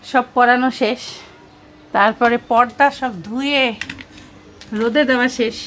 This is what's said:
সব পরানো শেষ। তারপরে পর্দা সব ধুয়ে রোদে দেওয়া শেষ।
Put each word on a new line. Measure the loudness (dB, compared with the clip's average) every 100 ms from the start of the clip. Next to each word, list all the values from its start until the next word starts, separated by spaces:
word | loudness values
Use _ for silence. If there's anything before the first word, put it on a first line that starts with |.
| 0
সব | -2 0
পরানো | 2 4 4 2
শেষ। | 0 -2 -2 -8 -16 -20 -20 -20 -20 -20 -20 -6
তারপরে | 2 2 4 0 0
পর্দা | 0 2 2 2 0
সব | 2 -8 -8
ধুয়ে | -10 -6 -2 0 0 -4 -12 -14 -18 -20 -20 -20 -20 -20 -10
রোদে | -4 0 2
দেওয়া | 2 0 -2
শেষ। | -2 -4 -4